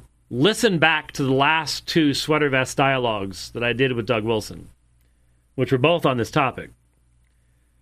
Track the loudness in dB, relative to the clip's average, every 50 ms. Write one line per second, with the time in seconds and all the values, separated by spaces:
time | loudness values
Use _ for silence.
0 | -20 _ _ _ _ _ -2 2 2 2 2 2 2 2 2 4 2 2 2 0
1 | -4 -8 -6 -4 0 0 2 2 2 2 2 0 -2 -4 -8 -10 -8 -2 0 2
2 | 2 2 2 0 0 0 0 0 2 2 2 0 0 0 0 2 2 2 2 2
3 | 0 -2 -2 -2 -4 -8 -8 -12 -14 -12 -8 -4 -2 -2 0 2 0 0 0 -2
4 | -2 0 -2 0 0 0 -2 -2 -2 -6 -12 -16 -18 -20 -20 _ _ _ _ _
5 | _ _ _ _ _ _ _ _ _ _ _ -4 0 0 2 2 4 2 2 2
6 | 2 0 0 0 -2 -2 0 0 0 0 -2 -6 -12 -16 -18 _ _ _ _ _
7 | _ _ _ _ _ _ _ _ _ _ _ _ _ _ _ _